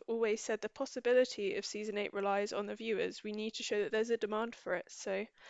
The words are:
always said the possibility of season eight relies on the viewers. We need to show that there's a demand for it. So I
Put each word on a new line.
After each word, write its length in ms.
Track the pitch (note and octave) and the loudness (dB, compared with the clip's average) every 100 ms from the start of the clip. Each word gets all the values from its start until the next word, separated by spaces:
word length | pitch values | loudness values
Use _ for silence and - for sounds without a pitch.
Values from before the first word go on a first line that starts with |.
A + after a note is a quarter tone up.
| - | -4
always 360 | A3+ A3 A3 | 0 2 2
said 180 | - G#3+ | 0 -2
the 80 | G#3+ | -4
possibility 880 | - C4+ B3 A#3+ B3+ B3+ - G3 G3 | -4 -6 0 6 6 6 2 -2 -2
of 80 | |
season 320 | - G#3 G#3+ G3+ | -4 -6 -4 -2
eight 160 | G#3 | -2
relies 400 | G3+ G3+ G3 G#3 | 0 2 2 0
on 140 | - G#3 | -2 -4
the 80 | |
viewers. 480 | G#3+ A3+ G3 F#3 - | -4 -2 0 0 -2
We 100 | G#3+ | -6
need 220 | G#3+ A3 | -4 -4
to 80 | - | -4
show 200 | - G#3 | 0 0
that 100 | F#3 | 2
there's 180 | A3 A#3 | 2 2
a 80 | A3+ | 2
demand 360 | G#3 G#3+ A#3 | 2 0 -2
for 200 | - - | -4 -4
it. 100 | F3+ - | -4 -4
So 220 | - - | -8 -4
I 160 | F#3+ A3 - | -2 -4 -12